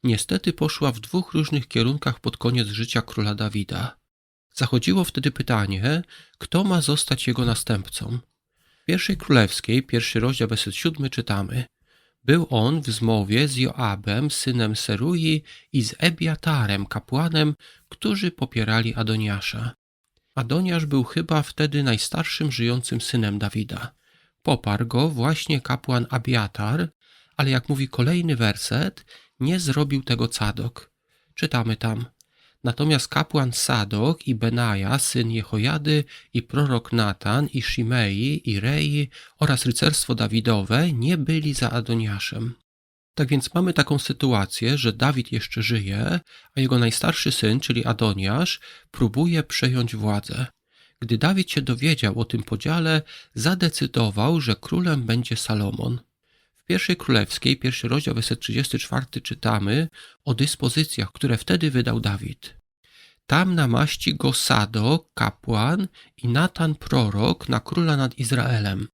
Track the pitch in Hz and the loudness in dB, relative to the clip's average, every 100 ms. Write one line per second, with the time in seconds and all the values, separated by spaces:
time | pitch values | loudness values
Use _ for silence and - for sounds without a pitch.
0 | 131 110 - 185 - - 156 - 143 117 | 2 0 0 -2 -2 0 -2 0 -2 -2
1 | 110 180 180 160 151 147 123 117 117 143 | -4 -4 -2 -2 0 -2 -2 0 2 0
2 | - 120 - - 120 123 107 101 113 113 | -4 -4 -6 -2 0 0 -2 -4 -2 -2
3 | - - 104 101 107 104 98 - 123 - | -2 -2 -2 0 -2 -2 -4 -4 -6 -8
4 | _ _ _ _ _ - 127 127 139 190 | _ _ _ _ _ -4 0 2 2 2
5 | 175 - 135 - 131 117 98 98 113 156 | 2 0 -4 -4 -2 0 0 0 0 0
6 | 175 - - _ - 175 196 180 147 147 | -4 -16 -20 _ -2 0 2 2 2 0
7 | - 131 - 120 120 113 - 107 95 - | 0 -2 0 0 0 0 0 -2 -2 -8
8 | - 120 - _ _ _ _ _ - 180 | -6 -8 -8 _ _ _ _ _ -2 -2
9 | - 190 - 135 104 - - 120 135 117 | 0 -4 4 6 6 2 0 0 2 -2
10 | - 113 123 135 113 110 - 98 170 151 | 0 0 0 0 -2 -2 -4 -2 -4 -2
11 | 135 - - 101 98 123 123 _ _ _ | -4 -4 -2 -2 -2 -4 -6 _ _ _
12 | _ _ - 160 165 117 110 160 131 107 | _ _ 2 2 4 2 4 2 -2 -2
13 | 113 110 98 110 147 127 127 - 117 101 | 2 2 2 2 2 0 -2 -2 -4 -4
14 | 104 104 147 - - 123 110 110 - 101 | -2 -2 0 -2 -2 0 0 -2 -2 -2
15 | 135 175 160 156 - - _ 143 107 - | 0 0 0 0 -4 -20 _ -2 -2 0
16 | 175 165 160 151 - 147 107 98 98 - | 0 0 -2 -2 0 2 2 0 -2 -8
17 | - 127 165 160 151 151 - - _ - | -4 -2 0 2 2 0 -10 -20 _ -6
18 | 214 196 185 - 131 117 110 113 113 113 | -2 0 -2 -2 -4 0 2 2 0 -2
19 | 110 110 107 101 - 107 117 - _ _ | -2 0 0 -2 -4 -6 -6 -8 _ _
20 | _ _ _ - 117 147 185 170 151 139 | _ _ _ -6 -2 0 0 0 2 0
21 | 123 - 165 156 147 - 151 143 135 110 | 0 -2 0 0 0 -2 0 2 2 0
22 | - 165 165 - 156 117 117 123 123 120 | 0 -2 -4 -2 -2 0 0 0 -2 -4
23 | - 123 107 104 104 107 107 - - _ | -2 0 0 0 -2 -2 -6 -8 -12 _
24 | _ _ _ _ - 139 - 101 117 120 | _ _ _ _ 0 0 2 0 0 2
25 | 156 135 127 156 - 143 - 131 - 123 | 2 2 0 0 0 -2 0 -4 0 -2
26 | 120 131 113 123 104 - 104 143 170 _ | 0 -2 0 0 -2 -4 -2 0 -2 _
27 | _ _ _ - 135 131 - 139 135 - | _ _ _ -2 2 2 0 -2 -2 0
28 | 123 175 170 131 110 101 - 117 190 - | 2 2 0 2 2 0 -2 0 -2 -4
29 | - - _ _ 135 180 160 135 147 139 | -20 -20 _ _ 0 0 0 0 2 0
30 | 131 117 117 - 104 113 120 - - _ | 0 0 0 0 -2 -2 -6 -8 -20 _
31 | _ _ _ - 156 127 113 110 113 113 | _ _ _ -4 -2 0 0 -2 -2 -4
32 | 120 _ _ _ _ _ 123 120 147 147 | -8 _ _ _ _ _ -6 0 2 2
33 | - 139 160 151 131 117 - 123 101 107 | 0 -2 0 0 0 0 0 0 0 2
34 | 120 165 - 113 117 120 120 101 98 135 | 2 0 -2 0 0 2 0 0 0 0
35 | - 127 113 113 104 110 117 156 147 151 | 0 0 0 -2 -2 0 0 0 2 0
36 | 147 - _ 120 - 127 147 123 - 117 | 0 -10 _ -4 -2 0 2 0 0 0
37 | 104 95 101 120 147 135 - - 113 123 | 0 0 0 2 2 -2 -4 -2 0 2
38 | 104 98 127 156 - 101 110 147 151 147 | 2 0 0 -2 -2 -2 0 0 0 0
39 | 143 - - _ 143 131 131 113 - 156 | -2 -8 -20 _ 0 2 0 0 0 0
40 | - 120 107 110 113 110 95 117 170 131 | -2 -2 0 0 2 2 2 2 2 0
41 | 127 175 139 160 151 135 117 120 113 117 | 0 0 0 -2 -2 -2 -2 -2 -2 -2
42 | 110 101 - 117 113 120 _ _ _ _ | -2 -4 -6 -6 -8 -8 _ _ _ _
43 | _ - 143 143 - 170 185 170 147 143 | _ -2 2 2 0 0 2 2 2 2
44 | - - 135 113 95 - 117 143 120 101 | 0 0 2 2 2 0 0 2 0 2
45 | 131 131 120 117 - - 110 117 95 101 | 2 2 -2 -4 -4 -4 0 0 0 -2
46 | - 170 - - _ - 131 127 117 113 | -2 -2 -6 -20 _ -2 2 4 4 2
47 | 165 165 - - 110 120 - 117 113 110 | 0 0 -2 0 2 2 0 -2 0 2
48 | 110 98 95 120 180 - - - _ - | 2 2 0 0 -2 -4 -10 -20 _ 0
49 | 117 113 170 165 147 - 127 127 117 110 | 0 2 2 2 0 -2 0 0 -2 -2
50 | 107 104 - - 131 _ _ _ _ _ | 0 -2 -4 -6 -6 _ _ _ _ _
51 | 113 117 143 190 185 - 131 120 143 156 | -2 2 4 2 0 -2 0 0 2 2
52 | 107 98 117 113 - 104 - 165 160 156 | 0 0 -2 -4 -4 -4 0 0 2 0
53 | 151 - - - 120 185 170 - 139 - | -2 -18 -14 -2 0 2 0 0 -2 2
54 | 113 101 120 165 127 104 - 165 180 147 | 0 2 2 2 0 -2 0 0 2 0
55 | 117 117 120 113 - 107 101 117 120 120 | 2 0 0 -4 -2 -2 -2 -2 -4 -4
56 | _ _ _ _ _ _ _ 180 - 175 | _ _ _ _ _ _ _ -2 0 -2
57 | - 120 104 - 131 139 127 127 117 135 | 2 2 2 0 0 2 0 -2 -2 -2
58 | - 117 113 120 - 113 131 - - 123 | 0 -2 -2 -4 -4 -4 -2 -4 -2 -4
59 | 135 123 - - 113 107 101 123 165 - | -4 -10 -10 -4 0 0 0 0 0 -6
60 | - _ - 117 139 - 131 151 156 - | -20 _ -4 0 0 0 -2 0 -2 -2
61 | 98 - 135 117 - 180 160 127 120 117 | -6 -2 0 0 0 0 2 2 0 0
62 | 104 101 - - - - _ _ _ _ | -2 -4 -6 -12 -18 -20 _ _ _ _
63 | - _ _ 147 185 175 135 117 151 - | -20 _ _ 0 2 2 2 2 2 0
64 | - 151 139 131 - 120 104 110 110 165 | -4 0 0 0 2 2 2 2 2 2
65 | - - 110 - - 113 117 180 190 - | -2 -4 -4 -4 -4 0 0 0 -2 -8
66 | - _ 117 120 180 - 165 151 - 135 | -20 _ 0 2 2 2 -2 -2 0 2
67 | 110 98 113 180 - 117 - - 165 147 | 2 2 0 0 -2 -4 -2 0 2 2
68 | 131 - 120 127 120 117 101 95 110 | 0 -2 -2 0 2 0 0 -4 -6